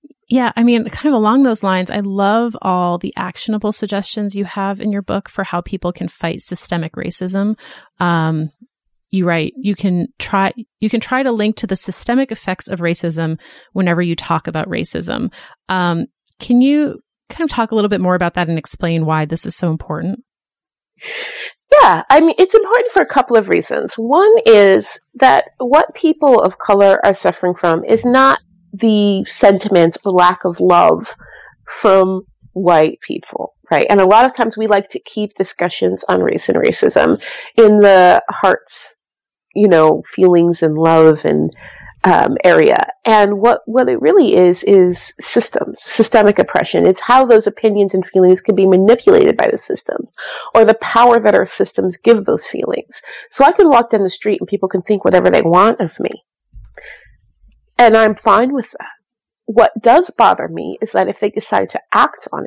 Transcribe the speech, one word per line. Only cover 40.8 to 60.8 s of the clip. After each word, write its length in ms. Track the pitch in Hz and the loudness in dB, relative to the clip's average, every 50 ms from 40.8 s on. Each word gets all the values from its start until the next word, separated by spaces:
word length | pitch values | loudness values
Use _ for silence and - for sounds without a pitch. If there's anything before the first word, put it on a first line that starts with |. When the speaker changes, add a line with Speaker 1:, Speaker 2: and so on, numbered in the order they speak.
| 165 165 165 160 160 160 151 156 - | 2 4 4 6 6 6 4 2 0
Speaker 2:
and 280 | 156 151 156 156 156 - - - - - - - - - _ - | -2 -2 -2 -2 -4 -6 -12 -20 -20 -20 -20 -20 -20 -10 _ 0
um, 320 | 185 170 - - - 269 - - | 2 2 2 2 0 -2 0 2
area. 340 | 180 170 160 156 - 120 - - - - _ - | 2 4 4 4 4 2 2 -2 -4 -8 _ -2
And 340 | 214 220 214 202 202 208 196 | 2 2 2 2 2 0 0
what, 220 | 208 240 233 - - | 2 0 0 0 -2
what 220 | - 220 254 254 247 | -4 -2 -2 0 0
it 120 | 123 - | -2 0
really 360 | 135 151 370 392 277 - - | 0 2 4 4 4 4 4
is, 260 | 180 180 175 180 - | 4 4 2 2 0
is 500 | - 202 202 190 185 180 180 - - - - - | 0 2 4 4 4 2 0 -4 -10 -20 -20 -18
systems, 640 | - - - 233 - - - - - - - - | -10 -6 -4 -4 -4 -4 -4 -8 -8 -8 -10 -14
systemic 560 | - - - - 220 - - 220 208 208 202 - | -16 -4 -2 -2 0 2 2 4 4 4 2 0
oppression. 480 | 190 - - 180 175 - - 175 175 | 0 0 -2 -4 -2 -2 0 2 2
It's 140 | 180 185 - | 2 2 0
how 240 | - - 247 262 262 | 0 2 2 4 4
those 220 | 240 233 220 - 202 | 4 4 4 2 0
opinions 440 | - - - 220 202 208 202 190 - | -4 -2 -2 -2 0 0 0 0 -2
and 120 | 190 180 | -4 -4
feelings 340 | - - 190 185 180 185 185 | -2 0 2 4 4 4 2
can 140 | - - 190 | 2 0 0
be 120 | 190 190 | 2 2
manipulated 720 | 190 185 185 190 208 247 240 - 202 185 - - - - | 4 4 4 4 4 2 2 4 4 4 4 4 2 2
by 120 | - - - | 0 0 -2
the 80 | - - | -2 -4
system, 500 | - - - - - - - - - - _ - - - - - - - - | -6 -8 -10 -8 -8 -8 -8 -8 -10 -14 _ -18 -16 -16 -16 -16 -6 0 2
or 100 | 226 220 | 4 4
the 100 | 208 226 | 4 2
power 440 | - - - - 226 240 247 233 233 | 0 -2 -2 2 4 4 4 4 4
that 140 | 214 214 196 | 2 2 2
our 120 | 190 190 | 2 0
systems 500 | - - - 196 - - - 190 185 180 | -2 -4 -6 -6 -4 -4 -4 -4 -4 -4
give 280 | - - 226 233 208 196 | 0 2 2 2 2 0
those 220 | - - - - | -2 -4 -4 -6
feelings. 560 | - - - - - - - - _ - - - - - - - - | -8 -10 -8 -8 -6 -6 -8 -10 _ -18 -20 -20 -20 -20 -20 -18 -6
So 140 | - - 269 | 0 2 2
I 80 | 311 | 4
can 160 | 381 - 370 311 | 4 4 4 4
walk 220 | 269 233 240 - | 4 2 2 0
down 140 | 233 208 196 | -2 -2 -2
the 60 | 185 | -2
street 300 | - - - 214 202 - | -6 -6 -6 -4 -4 -4
and 80 | 185 - | -6 -6
people 200 | 202 190 196 185 | -6 -6 -4 -4
can 140 | - 185 | -6 -4
think 220 | - - 214 190 - | -4 -4 -4 -2 0
whatever 240 | 190 185 180 180 185 | 2 2 2 2 2
they 120 | 180 170 | 2 2
want 380 | 170 165 170 180 202 226 240 - | 2 2 4 4 4 2 2 -2
of 180 | 196 160 - - | -6 -8 -8 -8
me. 240 | - - - - _ _ _ _ _ _ - - - - _ - - - - - _ _ _ _ _ _ _ _ _ _ _ _ _ _ _ - | -10 -10 -10 -12 _ _ _ _ _ _ -20 -20 -20 -20 _ -20 -20 -20 -20 -20 _ _ _ _ _ _ _ _ _ _ _ _ _ _ _ 2
And 180 | 240 226 220 | 4 4 6
I'm 180 | 220 220 214 214 | 4 4 2 0
fine 380 | - - 220 190 214 247 262 | -2 0 2 2 2 2 -2
with 180 | 285 262 214 - | -4 -6 -8 -10
that. 140 | - - - - - _ _ _ _ _ _ _ _ _ _ | -14 -18 -18 -20 -20 _ _ _ _ _ _ _ _ _ _
What 260 | - 208 233 214 - - 214 | -2 2 2 2 2 0 -2
does 300 | - 233 247 339 370 - - | 2 2 2 2 2 0 -2
bother 300 | - 226 190 185 - 170 | 0 2 2 0 -2 -6
me 300 | 170 165 165 156 175 190 - | -10 -10 -10 -10 -10 -10 -10